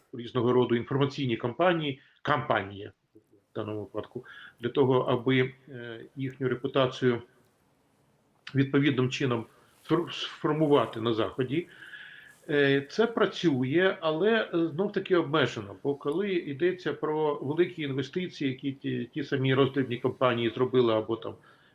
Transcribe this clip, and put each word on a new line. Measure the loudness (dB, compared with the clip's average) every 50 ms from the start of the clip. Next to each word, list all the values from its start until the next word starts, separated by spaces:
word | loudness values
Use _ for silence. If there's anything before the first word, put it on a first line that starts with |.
| _ -16 -14
різного | -14 -10 -4 -2 0 2 4 4
роду | 4 4 4 2
інформаційні | 0 0 -2 0 0 0 0 0 -2 -2 -2 -2
кампанії, | -2 -2 -4 -2 2 2 2 2 2 0 -4 -6 -6 _ _ _ _
кампанії | -2 0 0 0 2 0 0 0 0 -4 -10 -12 -14 -14 -16 _ _ _ _
в | -20 _ _ _ _ _ _ -10
даному | -8 -6 -6 -6 -8
випадку, | -10 -8 -10 -10 -10 -10 -12 -14 -14 -14 -20 -20 -20 -20 _ -8
для | -8 -4
того, | 0 2 2 4 4 2
аби, | 2 2 0 0 2 2 2 2 2 0 -4 _ _ -18
е, | -16 -14 -12 -12 -14 -14 -16 -16 -10
їхню | -8 -8 -8 -6 -4 -2
репутацію | -2 -2 -2 -4 -2 2 2 2 2 2 2 2 2 2 2 -2 -12 _ _ _ _ _ _ _ _ _ _ _ _ _ _ _ _ _ _ _ _ _ _ -12 -4 0
відповідним | 0 2 4 2 2 4 4 2 2 0 0
чином | 0 -2 0 0 0 -2 -4 -8 _ _ _ _ _ _ _ 0
сфор-, | 0 0 0 -4 -6
сформувати | -10 -10 -10 -10 -4 -2 -2 2 2 4 6 6 4 4 2 -2 -4
на | -2 0 0
Заході. | 0 0 -2 -2 -4 -4 -2 -2 -4 -4 -6 -14 -20 -20 -18 -18 -18 -18 -20 -20 -20 -20 -20 -20 _ -8 -2
Е, | 2 4 4 4 4 2 0 -2
це | 0 0 0
працює, | 0 2 0 0 0 0 0 0 2 2 2 0 2 2 2 2 2 0 0
але, | -2 -2 0 2 2 2 2 2 0 0 0
е, | 0 0
знов-таки | 0 0 -2 -2 -2 -2 -4 0 2 2
обмежено, | 2 2 2 2 2 2 2 0 -6 -10 -10 -12 -6 -4
бо | -4 -4
коли | -2 -4 -4 -2 -2 -2 0 -2
йдеться | -2 -2 -4 -4 0 0 0 0 0 -4 -6 -4
про | -4 -4 -2 -2 0 0 0 -2 -2
великі | -4 -4 0 0 0 0 0 -6
інвестиції, | -6 -4 -4 -4 -6 -4 -4 -6 -6 -6 -6 -4 -4 -4
які | -4 -4 -6 -8
ті, | -8 -6 -6 -6 -4 -4 -6 -6 -6
ті | -8 -6
самі | -2 -2 0 2 2 4
роздрібні | 4 4 2 2 -2 -2 -2 -4
компанії | -2 -2 -2 0 2 2 2 2 2 0 -2
зробили, | 0 0 0 2 4 4 4 4 2
або | 2 0 -2 -4
там | -6 -6 -12 -12 -14 _ -20 -20 _ _ _